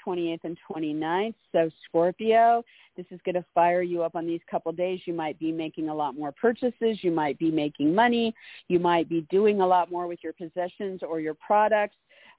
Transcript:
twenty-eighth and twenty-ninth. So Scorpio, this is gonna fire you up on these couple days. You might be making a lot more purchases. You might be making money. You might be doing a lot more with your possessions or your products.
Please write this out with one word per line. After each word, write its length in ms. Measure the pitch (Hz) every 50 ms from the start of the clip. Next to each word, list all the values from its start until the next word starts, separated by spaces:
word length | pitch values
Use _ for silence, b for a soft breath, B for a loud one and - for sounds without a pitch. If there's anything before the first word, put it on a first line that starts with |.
twenty-eighth 440 | - 202 180 175 170 165 165 165 -
and 120 | 165 170 - - -
twenty-ninth. 640 | 160 160 160 151 151 156 156 160 170 190 214 226 214 _ _ _
So 180 | - 170 165 160 - _ -
Scorpio, 800 | - - 165 170 185 175 - 220 220 220 226 233 233 233 233 233 b b b b b b
this 100 | - 180 -
is 80 | 185 175 -
gonna 180 | 190 180 180 170 _ -
fire 280 | 175 170 175 175 180
you 220 | 180 175 175 170 165
up 120 | 165 -
on 100 | 170 165
these 140 | 170 165 170 - -
couple 220 | 180 165 - 165
days. 300 | 165 165 180 185 185 180 -
You 100 | 180 170
might 240 | 165 160 151 135
be 140 | - 165 160
making 380 | 160 165 160 156 - - 160 156
a 40 | 151
lot 220 | 151 147 139 127
more 140 | 147 151 143
purchases. 680 | - - - 233 233 - 254 247 - - 226 226 220 185 -
You 80 | 180
might 260 | 165 156 151 147 135
be 140 | - 165 160
making 420 | 160 151 147 147 - - 143 151 170
money. 400 | 208 240 240 240 233 233 226 220 B B B B B B B
You 100 | 180 170
might 300 | 175 175 175 170 156 151
be 180 | 165 165 156 -
doing 300 | 185 196 214 208 208 196
a 80 | 185
lot 240 | 185 180 180 170 175
more 160 | 175 175 175
with 120 | 175 175 - -
your 80 | 160
possessions 680 | - - 180 160 - 180 175 180 - - 208 190 185 180 -
or 160 | 147 165 160
your 140 | 156 156 151
products. 640 | - - - 208 208 214 214 214 208 208 208 _ _ _ _ b b b b b